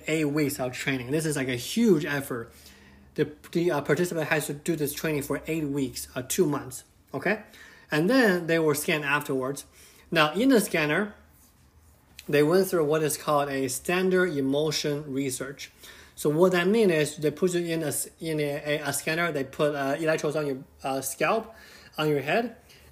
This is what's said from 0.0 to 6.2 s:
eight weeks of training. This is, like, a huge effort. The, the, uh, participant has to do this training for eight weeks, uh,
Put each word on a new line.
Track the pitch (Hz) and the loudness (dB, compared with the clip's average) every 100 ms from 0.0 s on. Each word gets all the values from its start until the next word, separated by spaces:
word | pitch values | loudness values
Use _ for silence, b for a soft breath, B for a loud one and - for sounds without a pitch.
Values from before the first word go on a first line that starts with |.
| - | -4
eight | 160 147 | 0 0
weeks | 151 139 - | 0 -2 -2
of | 127 | -6
training. | - 143 131 123 | -4 -4 -4 -2
This | 156 156 | -2 -2
is, | 147 | -2
like, | 131 | -2
a | 123 | -4
huge | - 226 233 160 156 | -2 2 6 6 4
effort. | 143 131 120 113 B B B B B B - | -4 -4 -8 -10 B B B B B B -4
The, | 147 - - | -4 -4 -6
the, | 175 175 | 0 0
uh, | 147 | 0
participant | 139 160 175 165 147 | 0 0 0 -2 0
has | 156 151 | 0 -2
to | |
do | 143 - 156 | -6 -4 -2
this | 143 | -2
training | - 160 147 | -4 -4 -4
for | - 143 - | -4 -6 -4
eight | 160 147 | -4 -2
weeks, | 139 127 - - | -2 -4 -6 -10
uh, | 131 | -10